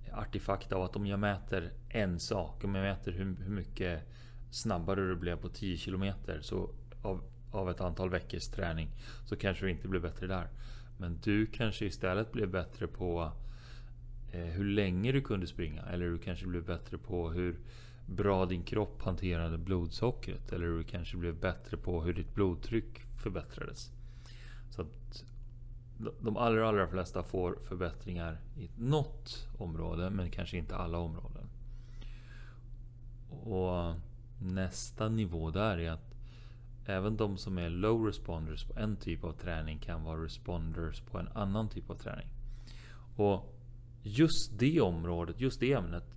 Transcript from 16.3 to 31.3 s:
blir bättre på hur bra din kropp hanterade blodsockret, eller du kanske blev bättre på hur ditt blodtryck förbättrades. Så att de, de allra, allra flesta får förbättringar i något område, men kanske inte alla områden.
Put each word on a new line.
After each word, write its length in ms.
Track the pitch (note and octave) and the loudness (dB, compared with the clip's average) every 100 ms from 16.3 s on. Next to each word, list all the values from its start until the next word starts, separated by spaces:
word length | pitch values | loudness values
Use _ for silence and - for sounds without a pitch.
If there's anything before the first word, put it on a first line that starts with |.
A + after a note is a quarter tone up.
| F2 F#2 | -4 -2
blir 140 | F2 | -2
bättre 380 | E2+ F2 - F2 | -2 -4 -4 -8
på 320 | - F2+ E2 | -2 0 0
hur 300 | E2+ F2+ E2+ - - - - - | 2 0 0 -8 -12 -14 -12 -6
bra 400 | F#2+ G2+ F#2+ F#2 | 2 6 6 6
din 160 | F2+ | 2
kropp 400 | F2+ G#2+ G2+ - | 0 0 0 0
hanterade 560 | - F2 F#2 E2 E2 E2 | 0 2 2 2 2 0
blodsockret, 920 | E2+ F#2 E2+ - A#2 - - - - | 2 2 2 2 2 2 -4 -4 -4
eller 140 | F2+ E2+ | 0 2
du 180 | E2+ | 0
kanske 320 | D#2+ F2+ D#2+ F2+ | -2 -4 -4 -2
blev 240 | E2+ D#2+ | -2 0
bättre 360 | F2+ F2 - - | 0 0 -4 -2
på 260 | - F2 | 0 2
hur 100 | E2 | 2
ditt 220 | E2+ - | 0 0
blodtryck 680 | - G2 E2 - A2+ - - - - | 4 4 4 2 0 0 -8 -8 -4
förbättrades. 680 | A2 F2+ - - - - - - - - - - - - - | -2 -2 -6 -8 -6 -6 -10 -10 -10 -12 -12 -12 -10 -10 -8
Så 120 | - | -6
att 420 | - - - - - - - - - - - - | -6 -6 -10 -10 -10 -10 -10 -10 -12 -12 -12 -6
de, 160 | A2 - | -6 -2
de 160 | A#2 G#2+ | 0 4
allra, 320 | A#2+ A2 A2+ | 6 8 8
allra 200 | G#2 F2 | 6 4
flesta 340 | F#2 F2+ F#2 | 2 0 -2
får 360 | F2 F#2+ F2+ - | 0 2 2 0
förbättringar 800 | - F2+ F2 - - F2 E2 D#2+ - - | -4 -2 -2 -2 -4 -4 -2 -4 -6 -8
i 140 | E2+ - | -8 -2
något 720 | A#2+ D3+ - - - - - - | 4 4 4 -4 -6 -6 -6 -4
område, 520 | F2+ D#2+ E2 E2 F#2 | -4 -2 0 0 0
men 200 | G2+ F2 | 0 0
kanske 280 | G2 F2 F2+ | -2 -2 -2
inte 180 | D#2+ F#2 | -2 -2
alla 220 | E2+ E2 | 0 0
områden. 500 | E2+ E2 - | 0 -2 -6